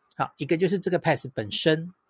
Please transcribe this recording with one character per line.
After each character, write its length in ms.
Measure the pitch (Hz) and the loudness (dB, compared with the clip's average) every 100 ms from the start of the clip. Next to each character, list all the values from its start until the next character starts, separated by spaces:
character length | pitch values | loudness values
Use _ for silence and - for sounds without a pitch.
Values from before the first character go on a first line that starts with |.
| _ - | _ -8
好， 160 | 131 - | -8 -6
一 80 | 139 | -2
个 100 | 165 | 0
就 100 | 180 | 2
是 120 | 190 | 0
这 120 | 185 | 0
个 80 | 175 | 0
pass 300 | 165 139 135 | 2 0 -2
本 180 | - 107 | -8 -6
身， 400 | - 165 156 170 - _ | 0 2 2 -2 -14 _